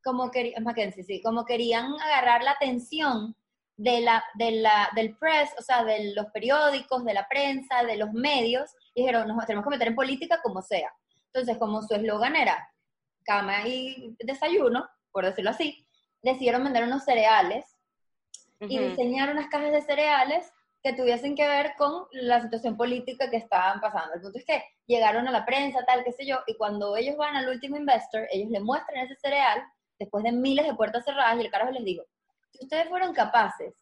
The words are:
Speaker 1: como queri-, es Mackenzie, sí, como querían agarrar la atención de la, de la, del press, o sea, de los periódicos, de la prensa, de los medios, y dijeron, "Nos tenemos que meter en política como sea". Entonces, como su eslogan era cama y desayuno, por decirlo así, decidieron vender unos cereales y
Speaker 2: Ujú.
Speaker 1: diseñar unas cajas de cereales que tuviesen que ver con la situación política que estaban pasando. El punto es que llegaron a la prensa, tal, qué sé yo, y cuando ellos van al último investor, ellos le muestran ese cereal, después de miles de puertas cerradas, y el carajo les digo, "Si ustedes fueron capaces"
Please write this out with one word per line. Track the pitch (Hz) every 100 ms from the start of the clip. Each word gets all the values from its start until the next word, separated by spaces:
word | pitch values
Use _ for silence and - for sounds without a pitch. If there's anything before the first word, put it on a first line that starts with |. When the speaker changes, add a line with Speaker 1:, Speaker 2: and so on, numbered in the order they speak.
Speaker 1:
como | 262 254 254
queri-, | 254 240 233
es |
Mackenzie, | 226 233 202 190
sí, | 180 190
como | 226 226 233
querían | 240 233 233 254 302
agarrar | 311 285 247 240
la | 262
atención | 285 269 247 - 311 302 233 220 - _ _ _ -
de | 214 240
la, | 233 226 220 208
de | 233
la, | 226 220 214 202 208
del | 220 -
press, | 320 311 294 -
o |
sea, | 233 247
de | 220 214 208
los | 202 214
periódicos, | 214 226 294 302 277 - 254 240
de |
la | 202 196
prensa, | 269 285 269 254 247
de | 240 214
los | 214
medios, | 220 285 277 233 247 294 _ _
y | -
dijeron, | 254 233 220
"Nos | 226 220
tenemos | 202 214
que |
meter | 285 226
en | 226
política | 262 269 330 330
como | 240 185
sea". | 185 190 151 - _ _ _
Entonces, | 254 240 233
como | 220 214
su | 214 214
eslogan | 226 208 240 311
era | 233 165 - _ _ _ _ _
cama | - 202 196 202 220
y | 254 262 262 240 233
desayuno, | 226 269 311 370 262 240 330 _ _
por | 196 185
decirlo | 196 196
así, | - 311 - _ _ _ _
decidieron | 240 262 254 240
vender | 277 240
unos | 233 269 269
cereales | 240 214 220 180 220 - _ _ _ _ _ _ - _ _
y | 208 262
Speaker 2:
Ujú. | 254
Speaker 1:
diseñar | 240 240 262 277
unas | 294 294
cajas | 294 294
de | 294
cereales | 294 285 302 285 262 320 349 _ _ _
que | 269
tuviesen | 247 247 240 277 294
que | 294
ver | 285 294 -
con | 285 330 381
la | 262 247 240
situación | 226 226 240 220
política | 247 247 247 254 254
que | 233
estaban | 226 185 185 202
pasando. | 214 185 160 170
El |
punto | 190 220
es | -
que | 302 - _ _
llegaron | 233 220 220 247
a |
la | 240 202
prensa, | 269 277 262 254
tal, | 254
qué | 240
sé | 240 269
yo, | 262 -
y | 220
cuando | 214 208 202 208
ellos | 254 294
van | 294 285
al | 254
último | 254 277 294
investor, | 285 233 - 220 226
ellos | 190 214
le | 214
muestran | 208 285 - 269 254
ese | 269
cereal, | 277 285 262 214 - _ _ _
después | 202 208 226
de |
miles | 240 262 269 311
de | -
puertas | 214 240 240
cerradas, | 277 240 233
y | 214
el |
carajo | 196 240
les | 262 208
digo, | 170 - _ _ _ _
"Si | 254
ustedes | 262 311 330
fueron | 359 370
capaces" | 320 220 233 202 - 156 -